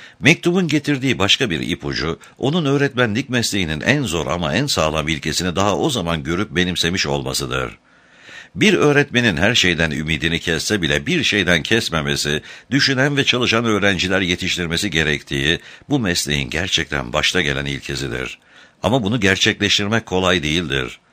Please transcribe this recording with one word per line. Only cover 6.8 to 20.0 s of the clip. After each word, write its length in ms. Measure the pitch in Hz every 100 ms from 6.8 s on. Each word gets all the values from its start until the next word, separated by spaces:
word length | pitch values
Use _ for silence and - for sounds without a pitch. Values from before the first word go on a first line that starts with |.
| 82 92 -
olmasıdır. 720 | 71 65 65 69 65 62 - _ _ _ - - - -
Bir 200 | - 190
öğretmenin 600 | 185 139 143 143 120 120 76
her 180 | 98
şeyden 360 | 120 92 80 82
ümidini 500 | 71 78 80 82 82
kesse 420 | - 80 - 104
bile 240 | 78 73 73
bir 180 | 175
şeyden 380 | 120 107 87 85
kesmemesi, 800 | 73 113 - 80 71 71 73 76 - - -
düşünen 460 | 135 139 131 143 143
ve 80 |
çalışan 400 | 127 123 120 113
öğrenciler 560 | 117 104 101 95 92 95
yetiştirmesi 720 | 92 90 92 85 85 82 -
gerektiği 680 | 80 76 73 - 71 71 82 - - -
bu 100 | 139
mesleğin 520 | 104 85 - 73 65
gerçekten 640 | 78 95 - 76 73 60
başta 280 | 62 - 92
gelen 260 | 73 69 71
ilkesidir. 720 | 67 - 67 67 62 64 - _ - - _
Ama 200 | 95 127
bunu 180 | 101 123
gerçekleştirmek 880 | 95 95 110 98 101 - 101 113